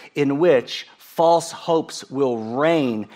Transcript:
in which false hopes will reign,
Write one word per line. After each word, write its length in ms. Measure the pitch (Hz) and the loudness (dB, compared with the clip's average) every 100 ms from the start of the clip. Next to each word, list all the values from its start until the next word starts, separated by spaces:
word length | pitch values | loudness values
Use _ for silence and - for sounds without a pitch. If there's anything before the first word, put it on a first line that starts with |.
| - | -10
in 240 | - 139 139 | -2 -2 2
which 500 | 175 131 117 - - - | 4 4 2 -8 -14 -20
false 560 | - - 165 170 160 | -12 0 2 2 0
hopes 560 | - - 160 - - - | -10 -2 -2 -2 -10 -10
will 260 | 131 135 117 | -2 -2 -2
reign, 720 | 110 120 156 165 131 110 104 | -4 -2 2 2 0 -2 -8